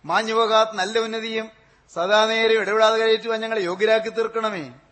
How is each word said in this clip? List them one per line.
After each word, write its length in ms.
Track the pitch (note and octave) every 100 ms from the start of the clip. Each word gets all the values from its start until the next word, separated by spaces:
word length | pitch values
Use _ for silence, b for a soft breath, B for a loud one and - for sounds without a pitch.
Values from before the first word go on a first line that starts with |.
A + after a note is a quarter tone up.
| D3
മാഞ്ഞുപോകാത്ത 640 | F#3 A3 A3+ A3+ A3 A3
നല്ല 260 | G#3 F#3+ A3+
ഉന്നതിയും 640 | A3+ A3+ A3+ A3 A3 _ b b _
സദാ 320 | D#3+ F3+ G#3+ A3
നേരം 360 | A3+ A3+ A3
ഇടപെടാതെ 360 | G3 G#3+ A3 A3+
കരയേറ്റുവാൻ 420 | A3+ A3 A3+ A3+
ഞങ്ങളെ 220 | A3+ A3
യോഗ്യരാക്കി 480 | F3 F#3 G#3+ A3 A3
തീർക്കണമേ. 640 | G#3+ A3 A3+ A3 F#3+ C3+ B2 _